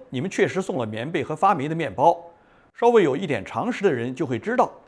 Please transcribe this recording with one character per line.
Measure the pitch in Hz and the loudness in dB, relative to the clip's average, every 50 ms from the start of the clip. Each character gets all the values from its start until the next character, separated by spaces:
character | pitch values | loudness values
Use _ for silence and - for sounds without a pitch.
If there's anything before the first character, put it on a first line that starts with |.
| - - | -10 -8
你 | 139 123 | -6 -6
们 | 123 196 | -6 -4
确 | - - 196 | 0 0 0
实 | 135 - 185 | 2 0 -2
送 | 185 - 196 | -4 -4 -4
了 | 131 117 | -4 -4
棉 | 107 107 107 120 156 | -4 -6 -6 -6 -4
被 | 170 156 120 | -4 -4 -4
和 | - 156 | -4 -2
发 | - 196 196 202 | 2 2 2 2
霉 | 143 131 | 2 -2
的 | 151 160 | -4 -4
面 | 165 151 117 | -4 -6 -6
包。 | 92 110 139 170 170 - - - - _ _ _ _ _ _ _ _ | -2 2 4 4 4 2 -2 -18 -20 _ _ _ _ _ _ _ _
稍 | - 226 240 | 0 4 4
微 | 233 220 180 | 6 6 6
有 | 143 127 | 4 2
一 | 151 196 | 0 -2
点 | 185 131 101 90 | -2 -4 -4 -4
常 | - - 113 160 233 | -6 -4 -4 -4 -4
识 | 240 - 202 | -2 0 0
的 | 190 | 0
人 | 139 117 117 127 131 | 2 0 -2 -4 -4
就 | 135 165 | -4 -4
会 | 123 127 | -4 -4
知 | 110 - 202 247 | -4 -4 0 2
道， | 247 208 - - - - | 2 2 0 -2 -10 -20